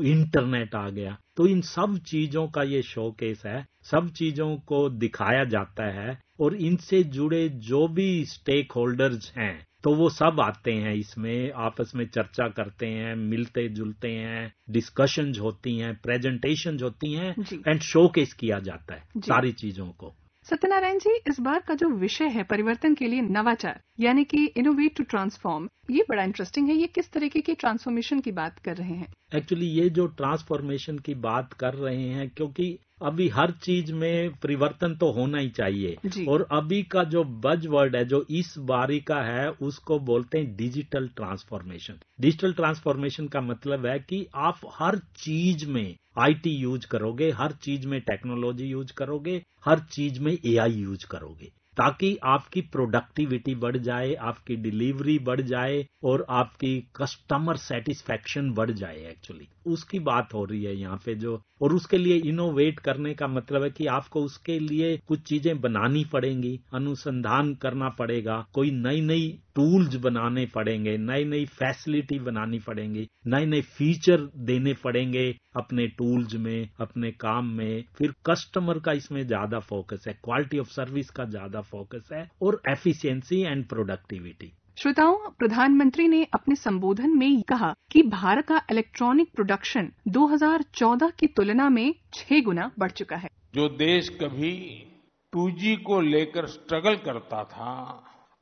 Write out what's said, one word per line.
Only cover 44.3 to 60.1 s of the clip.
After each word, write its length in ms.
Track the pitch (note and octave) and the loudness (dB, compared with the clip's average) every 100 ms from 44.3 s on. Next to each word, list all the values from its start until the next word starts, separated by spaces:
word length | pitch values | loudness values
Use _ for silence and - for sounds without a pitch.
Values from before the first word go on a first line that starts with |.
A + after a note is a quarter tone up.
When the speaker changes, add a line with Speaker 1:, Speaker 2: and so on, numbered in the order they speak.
| C#3 | -2
Speaker 1:
आप 240 | D#3+ F3+ - - | -2 -2 -10 -4
हर 180 | E3 G#3 | -2 -2
चीज 680 | - - D#3 D#3 F3 D#3+ D3 | -6 -12 -6 0 2 0 -2
में 300 | B2+ G2 E2+ _ A#2 | -4 -4 -10 _ 2
आईटी 300 | C3+ D#3 E3 | 4 4 0
यूज़ 380 | C#3+ B2 B2+ - | -2 -2 -4 -4
करोगे, 440 | A2 G#2+ A#2 D#3+ | -4 -4 0 -2
हर 200 | A#2 D3 | 0 -4
चीज 340 | C#3+ C#3+ C#3 C3+ | -4 -6 -6 -4
में 160 | C3+ | -4
टेक्नोलॉजी 640 | A2+ G2 B2 A#2+ A#2+ B2 C3+ | -4 -4 -4 -4 -4 -4 -6
यूज़ 280 | C3 C3 | -6 -8
करोगे, 500 | - C#3 D3 D#3+ F3+ - _ D3 | -8 -6 -6 -6 -6 -8 _ 4
हर 140 | D#3+ | 4
चीज 400 | D#3 - C#3+ B2+ | 4 -6 -4 -2
में 180 | D3+ F3 A#2+ | -2 0 2
एआई 260 | A2+ A2+ | 4 4
यूज़ 340 | A2 G2 G2 - | 2 -2 -6 -8
करोगे, 440 | E2 D#2 D#2+ - _ _ - | -12 -14 -16 -20 _ _ 2
ताकि 400 | C3+ C3+ F#3+ G3+ | 2 4 0 0
आपकी 380 | C3 - - F#3 | 2 2 0 -6
productivity 920 | - C#3 A#2+ A#2 - - D3 B2 C#3 A#2+ | -4 -2 0 0 -2 -4 -2 -2 -4 -4
बढ़ 220 | A#2+ B2+ | -2 -2
जाए, 360 | A#2+ B2 C3 | -2 -4 -4
आपकी 420 | D#3 A#2 A#2+ - A#2 | -4 -6 -8 -8 -4
delivery 640 | A2 G#2+ A#2+ C3+ C#3+ D3+ | -2 0 -2 0 0 0
बढ़ 220 | B2 C3 | 0 -2
जाए 440 | B2+ B2 C3 C#3+ C#3 _ | -2 -2 0 -2 -4 _
और 220 | C3+ C3+ - | 0 0 2
आपकी 500 | B2+ D#3+ - C3+ C3 - - | 0 0 -2 -2 -2 -6 -8
customer 640 | C3+ - - C#3+ E3 D#3+ | -8 -8 -4 -2 0 -2
satisfaction 920 | - B2 A2+ D3+ - A2+ - C#3+ C#3 | -4 -6 -4 -6 -4 -6 -4 -4 -2
बढ़ 200 | A2 A2+ | 0 0
जाए। 440 | G#2+ F2+ D#2+ E2 E2 | -2 -6 -10 -16 -18
Actually, 300 | - D#2+ D2 _ E3+ | -18 -20 -20 _ -4
उसकी 340 | E3 - F#3+ | -4 -4 -4
बात 340 | D3 | 0